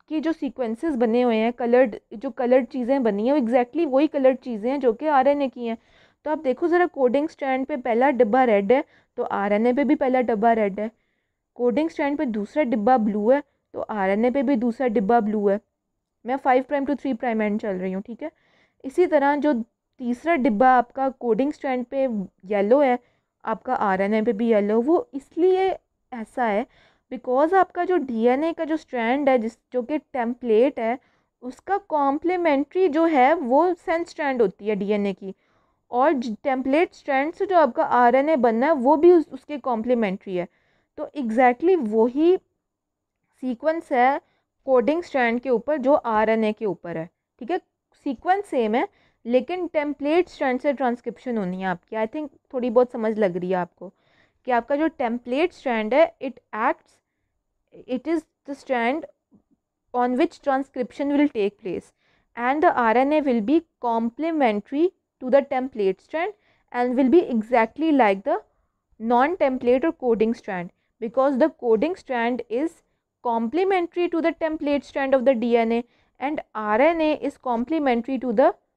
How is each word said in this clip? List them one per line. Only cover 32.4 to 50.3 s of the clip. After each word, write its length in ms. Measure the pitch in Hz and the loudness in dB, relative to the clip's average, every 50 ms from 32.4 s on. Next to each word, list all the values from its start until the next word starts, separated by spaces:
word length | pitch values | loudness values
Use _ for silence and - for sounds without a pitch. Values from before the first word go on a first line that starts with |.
| 349 330 285 269 285 - - 359 381 359 | 0 0 2 0 0 -2 -2 0 0 2
जो 160 | 269 320 330 | 2 2 2
है 260 | 339 311 262 247 269 330 | 2 4 4 4 4 4
वो 380 | 349 294 226 254 285 339 370 339 | 2 0 0 2 2 2 2 0
सेंस 340 | - - 370 330 339 339 - | -4 -4 -4 -4 -4 -4 -6
स्ट्रैंड 320 | - - 302 277 262 247 226 | -8 -6 -4 -2 0 0 0
होती 260 | 190 - - 202 208 | 0 -2 -4 -6 -6
है 80 | 214 | -4
डीएनए 360 | 190 202 196 214 208 202 202 185 | -4 -2 -2 -2 -2 -2 -4 -6
की, 220 | - 196 190 190 _ _ _ _ _ _ _ _ _ _ - | -6 -10 -14 -16 _ _ _ _ _ _ _ _ _ _ -6
और 220 | - 247 262 311 339 | -2 0 2 2 2
ज-, 240 | 254 233 247 208 - - | 0 -2 -6 -8 -6 -4
टेम्पलेट 500 | 285 262 262 254 262 262 311 359 349 _ | -4 -2 -2 -2 0 2 2 0 0 _
स्ट्रैंड 380 | - - - 277 262 277 320 349 | -10 -6 -4 -2 -2 -2 -2 -4
से 120 | - 392 | -6 -4
जो 120 | 403 370 339 | 0 2 2
आपका 260 | 302 240 - - 302 | 2 2 2 -2 -2
आरएनए 520 | - - 240 247 240 247 262 277 311 320 | 0 2 4 4 4 4 4 2 2 2
बनना 300 | 269 226 240 220 226 254 | 2 2 2 2 2 2
है 60 | 311 330 | 0 0
वो 240 | 277 233 269 311 | 2 2 2 4
भी 160 | 285 311 349 359 | 6 6 6 6
उस, 160 | 330 294 - - | 6 4 0 -8
उसके 260 | 262 _ - 294 269 | -18 _ -12 -12 -8
कॉम्प्लीमेंट्री 800 | - 269 240 220 220 240 254 233 220 196 185 196 - 208 185 | -6 -4 -4 -4 -2 0 0 0 0 -2 -4 -6 -8 -8 -6
है। 100 | 180 175 - _ _ _ _ _ _ _ _ _ - | -6 -6 -8 _ _ _ _ _ _ _ _ _ -12
तो 120 | 302 - - | -12 -10 -8
exactly 600 | 294 254 220 220 240 262 247 247 247 320 349 381 339 247 214 | -8 -6 -4 0 2 4 4 4 2 2 2 2 2 0 0
वही 480 | 214 220 220 254 240 285 320 339 370 - _ _ _ _ _ _ _ _ _ _ _ _ _ _ _ _ _ _ _ _ - | 0 2 2 2 2 2 2 2 2 2 _ _ _ _ _ _ _ _ _ _ _ _ _ _ _ _ _ _ _ _ -8
सीक्वेंस 500 | 254 240 - 285 311 320 330 330 - 302 | -8 -8 -4 -2 -2 -2 -4 -4 -2 2
है 280 | 240 247 262 277 320 - _ _ _ _ _ _ _ - | 2 4 4 2 0 -4 _ _ _ _ _ _ _ -4
कोडिंग 360 | 269 262 247 226 240 302 349 339 | 0 2 2 4 2 0 -2 -2
स्ट्रैंड 380 | - - 269 247 233 226 247 | -4 -2 0 0 0 0 -2
के 100 | - 269 | -2 -2
ऊपर 260 | 247 214 - - 202 302 | -2 -2 0 -2 -4 -2
जो 160 | 233 262 294 | 2 2 2
आरएनए 580 | - - 240 220 214 220 214 226 226 220 214 214 | 2 2 0 0 0 2 2 2 0 0 -2 -2
के 140 | - 226 | -4 -4
ऊपर 300 | 202 170 - - 175 165 | -6 -6 -6 -8 -10 -8
है, 120 | 160 160 175 _ _ _ _ _ - | -8 -10 -10 _ _ _ _ _ -14
ठीक 100 | 247 226 | -8 -6
है। 80 | 349 - - _ _ _ _ _ _ _ - | -6 -6 -6 _ _ _ _ _ _ _ -8
सीक्वेंस 380 | 294 262 - - 349 370 403 403 | -8 -8 -6 -2 -2 0 0 -2
सेम 280 | - - 262 226 214 214 | -4 -2 -2 0 0 0
है 140 | 254 339 - _ _ _ _ _ _ - | -2 -2 -4 _ _ _ _ _ _ -6
लेकिन 420 | 226 240 254 - - 349 370 359 | 0 0 0 0 0 -6 -6 -6
टेम्पलेट 600 | 320 - 311 294 294 277 - 277 294 311 359 359 | -4 -4 -4 -4 -4 -4 -4 -2 0 2 2 0
स्ट्रैंड 320 | - | 0